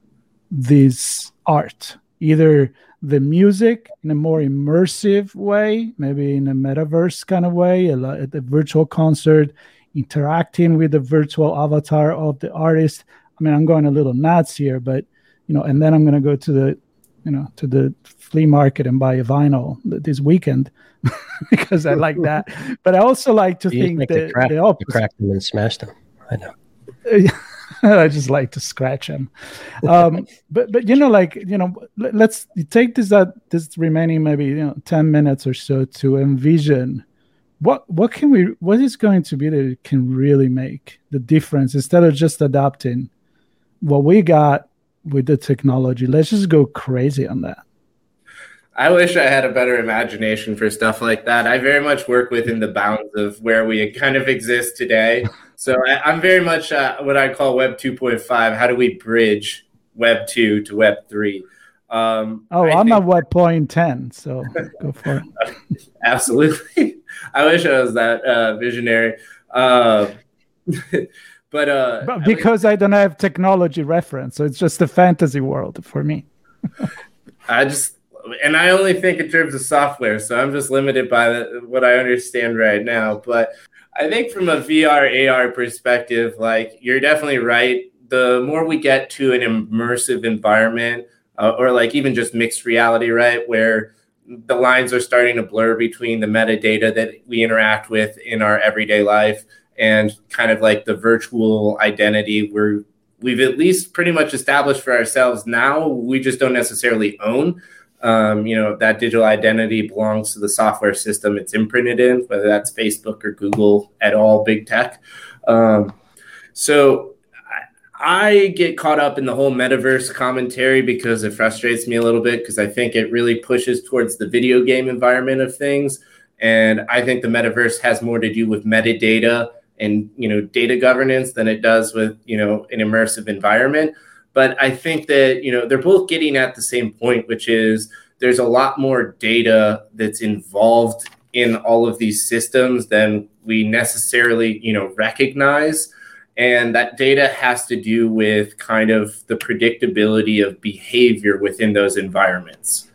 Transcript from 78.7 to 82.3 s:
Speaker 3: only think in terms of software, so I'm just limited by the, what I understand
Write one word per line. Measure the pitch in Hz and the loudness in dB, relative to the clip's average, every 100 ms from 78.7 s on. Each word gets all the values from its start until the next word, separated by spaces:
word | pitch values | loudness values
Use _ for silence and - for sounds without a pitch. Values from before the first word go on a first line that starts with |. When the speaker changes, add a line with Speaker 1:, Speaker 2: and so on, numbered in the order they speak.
Speaker 3:
only | 190 196 180 | 4 2 0
think | 185 160 | 0 -2
in | 156 | -2
terms | 165 156 | 0 -2
of | 135 | -4
software, | - 147 143 143 117 107 | -2 0 0 -2 -4 -4
so | - 120 | -4 -2
I'm | 139 | -2
just | 139 139 | -4 -2
limited | 135 139 131 123 | -2 0 -2 0
by | 117 117 | 2 2
the, | 120 - 120 120 | 0 -6 -12 -6
what | 127 | 0
I | 123 123 | 2 2
understand | 127 123 123 | 2 -2 -4